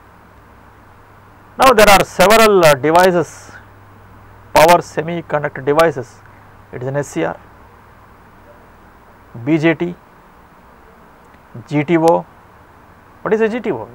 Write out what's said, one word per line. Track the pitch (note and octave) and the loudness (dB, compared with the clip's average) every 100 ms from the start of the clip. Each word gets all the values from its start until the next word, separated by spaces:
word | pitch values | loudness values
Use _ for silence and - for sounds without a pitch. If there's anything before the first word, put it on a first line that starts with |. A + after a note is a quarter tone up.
| _ _ _ - - - - - - - - - - - - - | _ _ _ -20 -20 -20 -20 -20 -20 -20 -20 -20 -20 -20 -16 0
Now, | C4+ | 2
there | A3 G#3 | 4 4
are | G3+ | 4
several, | - - F#3 A3 A3 G3 D#3+ | 0 0 2 4 4 4 2
uh, | |
devices, | C#3 D3 E3 F#3+ F3 C#3+ - - - - - - - - - - - - | 2 2 2 2 0 -4 -10 -20 -20 -20 -20 -20 -20 -20 -20 -20 -20 -4
power | D3 D#3+ F3 | 2 4 4
semiconductor | - - D#3 E3+ D#3 D3+ D3 - | 0 -10 -8 -10 -6 -6 -6 -8
devices. | C3+ D3 E3 C3+ A2+ - - - - - - | -2 0 0 -2 -12 -18 -20 -20 -20 -20 -20
It | C#3 | -14
is | B2+ | -10
an | C#3 | -8
S | C#3+ | -8
C | - | -6
R, | D#3+ - - - - - _ _ - - _ - - - - - - - _ - - A#2+ A#2+ | -8 -8 -18 -20 -20 -20 _ _ -20 -20 _ -20 -20 -20 -20 -20 -20 -20 _ -20 -20 -14 -4
B | D#3+ | -2
J | D#3+ D#3 | -2 -2
T, | F3 F3 _ _ _ _ _ _ - - - _ - _ _ - _ A#2+ - | -6 -10 _ _ _ _ _ _ -20 -20 -20 _ -20 _ _ -20 _ -20 -8
G | D3 | -6
T | D3 E3 | -2 0
O. | E3 F3 E3+ _ _ - _ _ _ - _ - | 2 0 -4 _ _ -20 _ _ _ -20 _ -12
What | - | -6
is | G#3+ | -2
a | A3 | -2
G | A#3+ | -4
T | A3+ | -8
O? | B2+ G#2+ | -8 -10